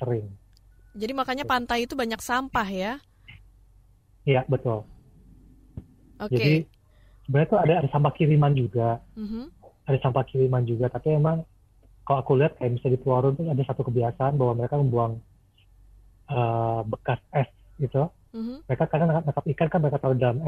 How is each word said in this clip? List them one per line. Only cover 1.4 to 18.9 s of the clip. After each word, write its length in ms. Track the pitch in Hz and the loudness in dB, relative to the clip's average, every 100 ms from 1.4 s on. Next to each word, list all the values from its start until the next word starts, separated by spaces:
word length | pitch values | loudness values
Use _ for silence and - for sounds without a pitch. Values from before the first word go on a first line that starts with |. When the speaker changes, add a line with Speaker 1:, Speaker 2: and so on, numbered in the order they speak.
Speaker 2:
pantai 400 | 294 254 240 240 | -2 -2 0 -2
itu 80 | 240 | -2
banyak 320 | 269 226 226 | -4 -4 -4
sampah 440 | - 247 269 247 196 | -2 -2 -2 -4 -2
ya? 200 | 185 202 277 - _ - - - - _ - _ _ _ _ | -4 -4 -8 -14 _ -20 -20 -20 -20 _ -20 _ _ _ _
Speaker 1:
Iya, 240 | 143 127 131 | 0 0 2
betul. 320 | 131 123 110 - - - - - - - - - - - - - - | -2 -2 -4 -8 -20 -20 -20 -20 -20 -20 -20 -20 -20 -20 -20 -20 -14
Speaker 2:
Oke. 80 | 127 | -2
Speaker 1:
Jadi 200 | 123 143 156 160 _ _ _ - - - | 0 4 2 0 _ _ _ -20 -14 -2
sebenarnya 200 | 139 160 | 0 4
tuh 80 | 202 | 4
ada, 120 | 156 175 | 4 2
ada 40 | 139 | 2
sampah 200 | 143 147 - | 2 0 2
kiriman 400 | 151 151 143 139 | 2 4 4 4
juga. 400 | 117 120 117 117 - | 0 0 0 -2 -8
Speaker 2:
Mhm. 320 | 220 208 226 285 - - _ | -12 -10 -10 -12 -18 -20 _
Speaker 1:
Ada 140 | - 135 | -2 0
sampah 240 | 135 131 | 0 0
kiriman 400 | 123 131 131 127 | 0 0 2 2
juga, 240 | 120 113 123 | 0 0 -2
tapi 240 | 123 156 | -2 0
emang 320 | 151 160 165 - _ _ _ _ _ - | 2 2 0 -6 _ _ _ _ _ -2
kalau 160 | 139 | -2
aku 160 | 127 135 | 2 4
lihat 160 | 156 - | 2 0
kayak 160 | 123 | -4
misalnya 240 | 120 131 127 | -2 0 0
di 40 | |
Pulau 160 | 135 127 | 2 2
Rune 160 | 135 135 | 2 0
tuh 80 | 165 | -2
ada 100 | 135 135 | -2 -2
satu 160 | 127 | -4
kebiasaan 560 | 127 120 117 - 131 143 | -2 0 -2 0 0 2
bahwa 120 | 123 117 | 0 0
mereka 240 | 120 147 | -2 0
membuang, 400 | 135 117 117 113 - _ _ _ _ - - - - _ - | 2 2 0 -4 -14 _ _ _ _ -20 -20 -20 -20 _ -6
eh, 480 | 127 117 117 113 113 110 | -2 0 0 0 -2 -4
bekas 320 | - - 120 _ 151 | -6 -4 -4 _ -2
es 140 | 127 - - - | -2 -6 -20 -8
gitu. 320 | 131 135 160 - _ | -4 0 -2 -6 _
Speaker 2:
Mhm. 320 | 226 226 269 | -10 -10 -10
Speaker 1:
Mereka 200 | - 127 | -6 -2
kadang 200 | 160 | 0